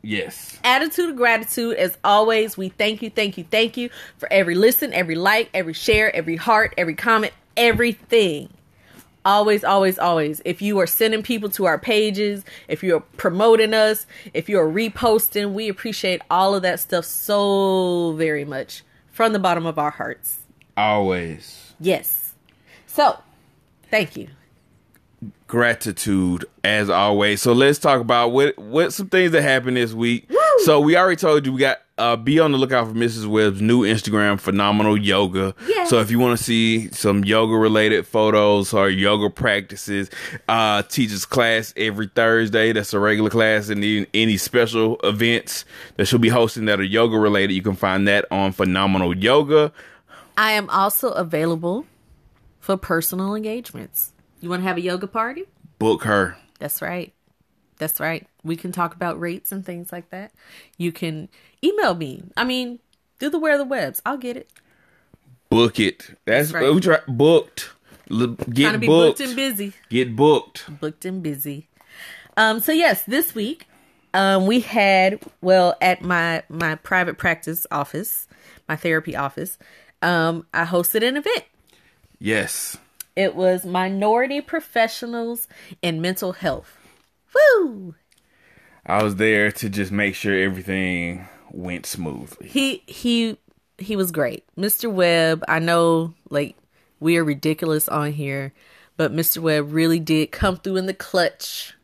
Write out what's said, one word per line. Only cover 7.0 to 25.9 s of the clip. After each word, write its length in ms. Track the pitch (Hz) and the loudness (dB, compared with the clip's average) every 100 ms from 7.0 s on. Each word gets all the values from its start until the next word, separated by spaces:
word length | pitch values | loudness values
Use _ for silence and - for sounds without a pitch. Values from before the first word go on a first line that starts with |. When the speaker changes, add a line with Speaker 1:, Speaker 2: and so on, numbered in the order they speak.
| 233 220 214 - _ - | 2 4 0 -8 _ 2
Speaker 2:
everything. 920 | 233 220 240 220 - 233 196 147 131 _ _ _ _ - _ _ | 2 4 0 -2 2 4 4 0 -8 _ _ _ _ -20 _ _
Always, 380 | 196 202 208 208 | 2 4 4 2
always, 380 | 190 196 190 185 | 2 4 2 2
always. 420 | 175 170 151 151 | 0 2 0 -4
If 160 | - 175 | -6 -4
you 200 | 202 202 | -2 0
are 60 | 175 | 0
sending 340 | - 220 220 | 2 0 0
people 260 | 208 233 208 | -2 -4 -4
to 140 | - 185 | -2 0
our 120 | 156 | 0
pages, 680 | - 214 214 196 208 202 - - - | 0 0 0 0 -4 -4 -12 -20 -10
if 160 | 156 | -6
you 140 | 190 165 | 0 -2
are 40 | - - | -2 -4
promoting 580 | 190 175 226 226 220 | -2 2 4 6 4
us, 300 | 220 214 214 - - 208 | 2 2 0 -8 -18 -10
if 140 | 156 165 | -10 -2
you 100 | 196 | 0
are 100 | 156 | 2
reposting, 840 | 170 226 - 240 220 - 208 202 | 0 -4 -2 2 2 0 -4 -6
we 160 | 196 220 | -6 -8
appreciate 540 | 190 233 202 190 180 - | -8 -8 -4 -2 -4 0
all 280 | 175 190 196 | 2 2 2
of 60 | |
that 180 | 180 175 | 0 -2
stuff 240 | - 180 | -2 -4
so 1120 | 165 - - 208 202 196 196 190 180 175 170 156 | -4 -10 -2 0 2 2 2 2 0 0 -2 0
very 260 | 160 151 | -2 -2
much 380 | 143 135 - - _ _ _ | -6 -10 -10 -14 _ _ _
from 200 | - 226 | 0 0
the 60 | 214 | 2
bottom 260 | 190 170 | 0 0
of 140 | 165 156 | -2 -4
our 120 | 147 | -4
hearts. 460 | - - 127 - - - _ _ - | -4 -10 -8 -10 -10 -14 _ _ -2
Speaker 1:
Always. 960 | 107 107 95 92 85 78 - - - _ | 0 2 2 0 -4 -10 -16 -20 -20 _
Speaker 2:
Yes. 560 | 165 170 - - - - _ _ _ - _ | -2 -2 -2 -8 -8 -16 _ _ _ -20 _
So, 300 | - 277 - _ _ _ _ _ _ _ | 2 2 2 _ _ _ _ _ _ _
thank 280 | 214 170 - | -2 -2 -8
you. 100 | 95 - _ _ _ _ _ _ _ _ 110 - _ | -16 -20 _ _ _ _ _ _ _ _ -18 -18 _
Speaker 1:
Gratitude, 1000 | 117 120 113 110 | 0 2 0 -4